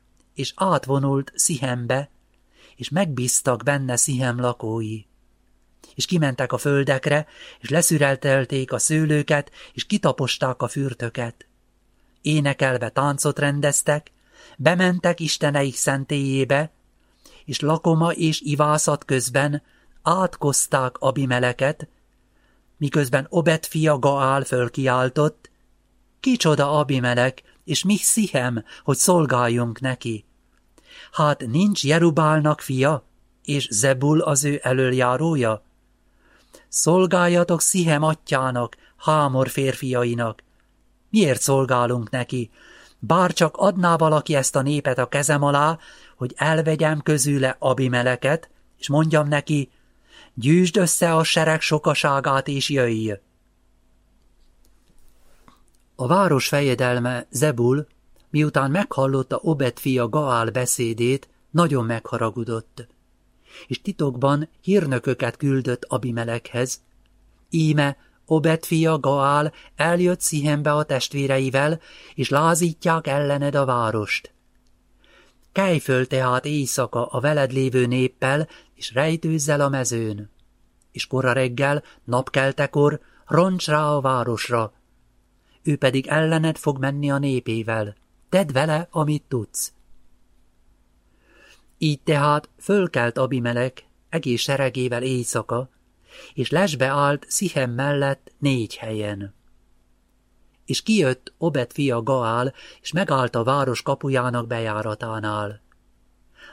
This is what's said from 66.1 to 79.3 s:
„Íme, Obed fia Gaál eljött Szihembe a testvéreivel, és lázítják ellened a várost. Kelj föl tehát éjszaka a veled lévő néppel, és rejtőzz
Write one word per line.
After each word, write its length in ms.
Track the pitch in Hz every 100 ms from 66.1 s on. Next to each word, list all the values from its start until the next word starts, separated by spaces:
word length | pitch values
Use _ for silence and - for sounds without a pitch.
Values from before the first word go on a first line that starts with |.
| 117 117 117 - 120 127 - _ _ _ _ _ _ -
„Íme, 480 | 165 156 147 143 139 _ _ -
Obed 380 | 160 160 160 -
fia 340 | 160 160 160
Gaál 540 | 135 143 139 147 151 - - -
eljött 460 | 156 175 180 180
Szihembe 520 | - 156 147 147 151
a 100 | 147
testvéreivel, 960 | 151 131 - 143 135 135 135 135 147 165 - - - -
és 140 | 123
lázítják 800 | 143 165 165 175 156 180 165 156
ellened 480 | 139 143 143 143 143
a 100 | 131
várost. 680 | 120 113 110 101 - - _ _ _ _ _ _ _ _ _ _ _ _
Kelj 280 | - 196 160
föl 280 | - 127 127
tehát 380 | 131 127 127 147
éjszaka 600 | 147 127 - 123 123 123
a 140 | 127
veled 320 | 143 151 131
lévő 340 | 135 131 127 123
néppel, 600 | 127 127 - 127 143 156 - _
és 200 | - -
rejtőzz 560 | 120 160 160 165